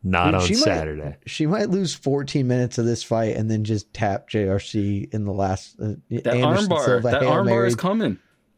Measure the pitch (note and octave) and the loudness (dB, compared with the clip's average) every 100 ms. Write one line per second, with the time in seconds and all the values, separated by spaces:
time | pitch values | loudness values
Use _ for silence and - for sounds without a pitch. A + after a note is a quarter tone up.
0 | F#2 F#2 F2+ F#2 F2+ A3+ D4+ E2 D#2 D2+ | 0 2 4 4 2 2 2 0 -2 -6
1 | D2 - - - D3+ G3+ G3+ F#3 F3+ - | -8 -10 -12 -4 0 0 0 0 -2 -4
2 | - C#3 C#3 D3 B2+ B2 B2 - A#2 A#2 | -2 -2 -2 -2 2 2 0 0 0 -2
3 | - A2+ A2 - A2 A2 G#2+ G#2+ - - | -2 0 0 -2 0 0 0 -2 -4 -4
4 | G#2+ G2 - A2+ G2 G2 - A2 G2+ G2+ | -2 -2 -4 -2 0 0 -2 -4 -2 -2
5 | G#2+ G#2+ G2+ G2 G2 F#2+ - _ G#2+ G2+ | -4 -6 -4 -2 -2 -2 -6 _ -8 -8
6 | _ A#2+ - B2 C#3 G3 G#3 E3 - A#2+ | _ -6 -2 2 2 2 2 2 2 2
7 | A#2+ C3 - D#3+ G3 A#2 A#2+ A#2 F3 A3 | 2 2 2 2 4 4 2 0 0 0
8 | F#3 F#2 _ _ _ | 0 -2 _ _ _